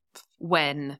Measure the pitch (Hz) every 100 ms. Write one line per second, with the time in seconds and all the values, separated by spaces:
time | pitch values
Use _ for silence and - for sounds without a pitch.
0 | _ - - _ 165 170 147 143 139 139